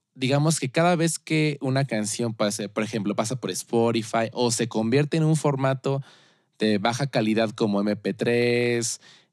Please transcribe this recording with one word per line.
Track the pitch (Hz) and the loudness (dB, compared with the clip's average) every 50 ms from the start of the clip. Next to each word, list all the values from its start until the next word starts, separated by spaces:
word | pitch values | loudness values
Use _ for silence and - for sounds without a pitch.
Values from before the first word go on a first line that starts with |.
| _ _ _ | _ _ _
Digamos | 117 131 123 139 143 147 160 160 - | -6 -2 0 2 2 4 2 2 0
que | - 131 | -2 -2
cada | - 160 165 175 180 | 0 2 2 4 4
vez | 160 165 165 156 - | 4 2 0 0 -4
que | - - 156 156 156 151 143 143 | -4 -2 0 2 2 0 0 -2
una | 143 135 131 135 139 | -4 -2 0 0 0
canción | 131 117 107 107 104 - - 120 120 110 | -2 -2 -4 -4 -4 -4 -2 -2 -4 -2
pase, | - 110 104 101 - 107 98 | -2 -2 -2 -2 -4 -6 -6
por | - 110 107 | -4 -4 -6
ejemplo, | 107 - 113 98 101 101 | -4 -4 -4 -2 -2 -2
pasa | 85 113 110 131 127 | -2 -2 -4 -4 -6
por | - 98 | -6 -6
Spotify | 92 - - - - 117 117 117 117 117 107 - - 117 117 110 - | -6 -6 -6 -2 0 2 2 4 2 0 -2 -2 -2 -2 -2 -2 -2
o | - 123 120 113 | 0 0 0 2
se | - 117 113 | 0 -2 -2
convierte | - 113 110 113 117 143 147 147 - | -2 -2 0 2 2 2 2 2 0
en | 160 156 | 2 2
un | 156 160 | 2 2
formato | 151 - 147 139 131 135 135 135 131 - 139 139 135 139 - - - - _ _ _ _ _ _ _ | 2 2 0 0 0 0 -2 -2 -2 -2 -2 -2 -2 -4 -8 -16 -20 -20 _ _ _ _ _ _ _
de | 110 107 104 101 | 0 2 2 2
baja | 95 117 117 - 143 139 | 0 0 0 0 -4 -2
calidad | - 127 110 107 110 110 113 110 | 0 0 0 2 2 2 2 0
como | - - 120 107 101 101 | 0 -2 0 0 0 0
M | 104 104 104 | 0 0 -2
P | 104 - 98 95 | -2 -2 -4 -4
tres | - 120 117 120 120 120 120 120 120 120 120 120 117 113 113 - - - - - - _ _ | -2 -2 0 0 2 2 2 2 2 2 0 0 0 -2 -4 -6 -8 -12 -20 -20 -20 _ _